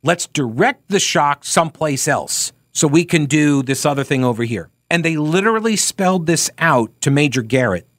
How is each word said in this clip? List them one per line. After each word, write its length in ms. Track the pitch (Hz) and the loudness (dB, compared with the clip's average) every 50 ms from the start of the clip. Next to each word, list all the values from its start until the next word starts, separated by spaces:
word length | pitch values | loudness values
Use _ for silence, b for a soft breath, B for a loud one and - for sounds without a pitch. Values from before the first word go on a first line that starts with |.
| - | 0
Let's 240 | 143 175 170 - | 0 -2 -2 -4
direct 600 | - _ - 139 117 110 127 196 254 254 _ _ _ | -8 _ -4 -4 -4 0 0 0 0 0 _ _ _
the 100 | 196 190 | -2 -2
shock 440 | - - - 170 147 143 143 - - | -2 0 0 0 0 0 -2 -4 -6
someplace 640 | - - 180 165 160 - - 160 151 139 127 - | -2 0 0 0 0 -4 -4 -4 -4 -2 -2 -2
else 460 | 156 139 107 73 - - - - - _ _ _ _ | -2 -2 -2 -2 -6 -6 -6 -6 -8 _ _ _ _
so 160 | _ - 165 | _ 0 0
we 160 | 151 139 165 170 | 2 4 2 2
can 220 | 170 - 165 147 | 2 0 0 0
do 380 | 135 160 151 147 147 143 139 131 | 2 2 2 4 4 2 2 0
this 220 | 123 135 127 - | -2 -4 0 0
other 180 | 151 147 139 135 | -2 0 0 -2
thing 200 | - 147 131 127 | -2 0 0 0
over 200 | 123 120 107 117 | 0 0 -2 -4
here." 260 | 117 120 98 82 _ _ _ _ _ | -4 -4 -6 -8 _ _ _ _ _
And 140 | 165 175 160 | -2 0 0
they 140 | 165 160 | 0 -2
literally 580 | 151 151 151 160 185 196 220 226 220 214 226 220 | -2 -2 0 0 2 2 2 0 0 0 0 0
spelled 520 | 185 - - - - 196 180 185 185 165 | 0 -2 -4 -4 0 0 0 0 0 0
this 220 | 160 170 156 - - - - | 0 0 0 0 -4 -4 -2
out 320 | 160 165 147 123 113 107 _ _ | 0 2 2 2 0 -2 _ _
to 100 | - 143 | 0 0
Major 300 | 139 143 147 147 117 131 | 2 2 2 0 0 -2
Garrett, 460 | 113 110 131 131 127 113 92 85 - _ _ | -2 0 0 0 2 0 -2 -2 -6 _ _